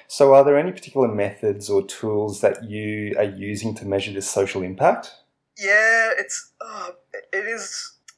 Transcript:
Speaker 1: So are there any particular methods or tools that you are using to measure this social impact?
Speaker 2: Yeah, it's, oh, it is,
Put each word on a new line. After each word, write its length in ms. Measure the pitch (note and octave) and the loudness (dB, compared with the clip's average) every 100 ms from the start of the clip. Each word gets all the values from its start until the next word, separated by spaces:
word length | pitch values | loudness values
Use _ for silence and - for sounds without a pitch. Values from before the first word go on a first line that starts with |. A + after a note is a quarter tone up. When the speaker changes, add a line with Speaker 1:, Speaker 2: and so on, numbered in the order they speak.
| - | -6
Speaker 1:
So 260 | - C#3 | 4 8
are 120 | C3+ C#3+ | 10 8
there 120 | C#3+ | 6
any 140 | F3 | 2
particular 380 | F#3 - C#3 A#2+ | -4 -6 0 0
methods 600 | G#2+ G2+ - G#2+ G2+ G2+ | 2 -2 -2 -4 -4 -2
or 160 | G2+ G2 | -2 -2
tools 540 | - A2 G#2 G#2+ G2 | -6 -4 -2 -2 0
that 240 | A2 - | 0 0
you 520 | A2 G#2+ G#2+ G#2+ G#2 - | -6 -8 -6 -6 -4 -2
are 60 | |
using 520 | G2+ F#2+ G2+ G2+ A2 G#2 | -2 -4 -8 -6 -6 -6
to 100 | G2+ | -4
measure 280 | G2 G2+ | -4 -4
this 160 | G2 - | -6 -4
social 320 | G2 G2 G2 | -2 -2 -2
impact? 500 | F#2 F#2+ D#3+ A#3 - - _ _ _ - | -6 0 2 0 -4 -20 _ _ _ -8
Speaker 2:
Yeah, 540 | G3 G#3 A3 A3+ A3+ - | 0 2 4 2 0 -2
it's, 360 | - - - - | -6 -10 -12 -16
oh, 340 | - G#3 F3+ - _ - - | -14 -14 -14 -16 _ -18 -8
it 120 | F#3+ G#3 | -6 -6
is, 520 | A3+ - - - - _ | -8 -10 -12 -14 -18 _